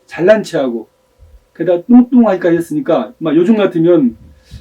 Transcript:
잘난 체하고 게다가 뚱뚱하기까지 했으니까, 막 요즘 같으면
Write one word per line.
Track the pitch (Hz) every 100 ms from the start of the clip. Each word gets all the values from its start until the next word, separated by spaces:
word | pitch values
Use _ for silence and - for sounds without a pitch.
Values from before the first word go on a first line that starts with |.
| _
잘난 | - 180 214
체하고 | - 160 131 113 - _ _ _ - - _
게다가 | - 165 175
뚱뚱하기까지 | 208 240 240 247 220 185 175 165
했으니까, | - 151 135 139 113 -
막 | 110 156
요즘 | 180 214
같으면 | 190 175 170 170 123 - - - _ -